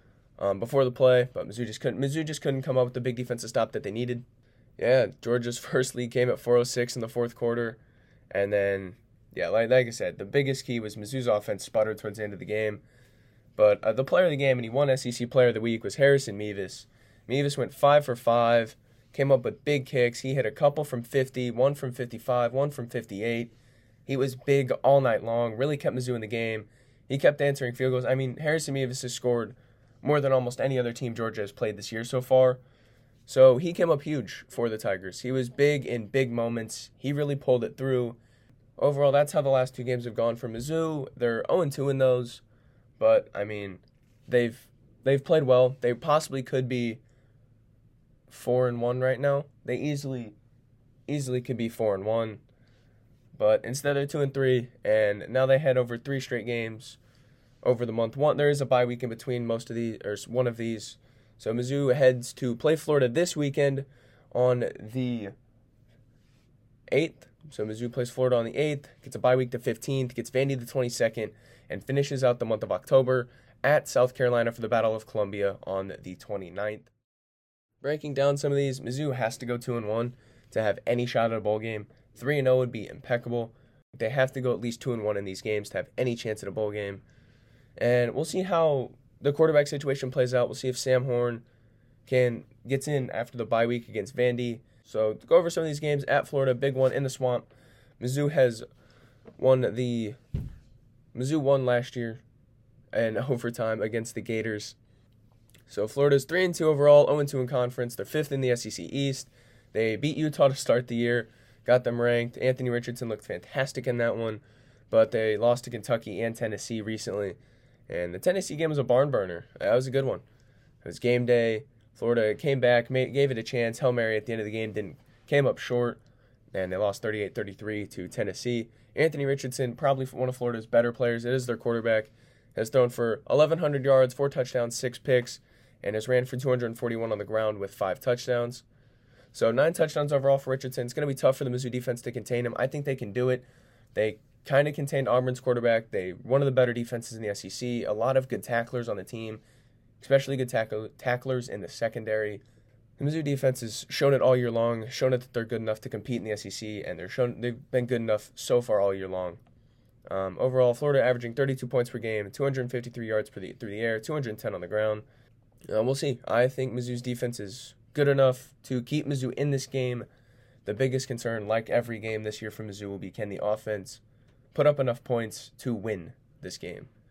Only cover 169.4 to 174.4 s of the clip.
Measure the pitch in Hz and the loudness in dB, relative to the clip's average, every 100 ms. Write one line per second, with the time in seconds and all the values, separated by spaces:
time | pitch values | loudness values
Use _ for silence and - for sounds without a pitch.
169.4 | 147 139 - 135 127 120 - _ _ _ | 0 -2 -2 -4 -2 -4 -10 _ _ _
170.4 | _ _ - 107 135 131 - 117 117 113 | _ _ -8 -2 0 0 -4 -6 -4 -4
171.4 | 104 113 113 117 120 113 110 110 107 107 | 0 -2 2 0 0 -6 -6 -4 -6 -8
172.4 | 110 - 107 101 101 98 95 - 104 98 | -10 -10 -12 -10 -10 -10 -10 -8 -8 -4
173.4 | 104 107 - 104 92 - _ _ _ _ | -2 -2 -4 -8 -8 -18 _ _ _ _